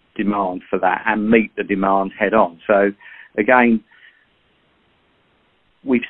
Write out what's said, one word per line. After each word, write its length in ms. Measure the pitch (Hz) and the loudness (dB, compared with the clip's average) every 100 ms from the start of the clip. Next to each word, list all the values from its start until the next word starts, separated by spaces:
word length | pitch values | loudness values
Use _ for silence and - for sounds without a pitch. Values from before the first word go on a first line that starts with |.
| _ | _
demand 480 | - 101 104 95 90 - | -8 -4 -4 -4 -8 -8
for 80 | 98 | -4
that 240 | 92 92 110 | -2 -2 -2
and 220 | 107 107 | -2 2
meet 260 | 117 107 - | 2 0 -6
the 80 | |
demand 480 | 98 98 98 98 95 - | -6 -4 0 0 -2 -4
head 160 | 101 | 0
on. 260 | 107 90 85 - | 2 0 -2 0
So 240 | 101 101 101 - - - - | 2 2 -2 -14 -20 -10 -4
again, 440 | 107 127 120 113 - _ - _ _ _ _ _ _ _ _ _ _ _ _ _ _ _ _ _ | 2 4 4 0 -4 _ -20 _ _ _ _ _ _ _ _ _ _ _ _ _ _ _ _ _
we've 180 | - 123 | -2 -2